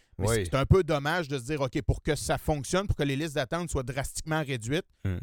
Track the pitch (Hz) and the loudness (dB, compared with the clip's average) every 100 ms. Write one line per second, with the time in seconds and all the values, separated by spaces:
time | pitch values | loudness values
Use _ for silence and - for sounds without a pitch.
0 | _ - 98 113 90 135 139 190 160 147 | _ -2 2 2 2 2 6 6 6 0
1 | 143 180 143 139 117 151 135 156 - - | 0 -2 -2 -4 -4 -2 -2 -2 -2 -2
2 | - 143 - 143 - 147 123 180 202 - | 0 -2 0 -2 0 -2 0 0 0 0
3 | 143 135 165 143 131 170 175 180 127 135 | 0 0 -2 -2 -2 -2 -2 -4 -4 -4
4 | 123 - 156 156 135 127 110 151 - _ | -6 -6 -2 -2 -2 -4 -2 -2 -4 _
5 | 98 90 | -4 -4